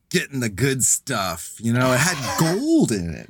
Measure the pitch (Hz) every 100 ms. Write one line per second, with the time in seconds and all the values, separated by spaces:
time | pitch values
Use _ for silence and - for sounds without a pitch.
0 | _ 170 147 135 117 101 139 131 117 -
1 | - 117 92 82 - - 113 120 127 127
2 | 170 160 123 - 165 190 302 330 214 101
3 | 85 65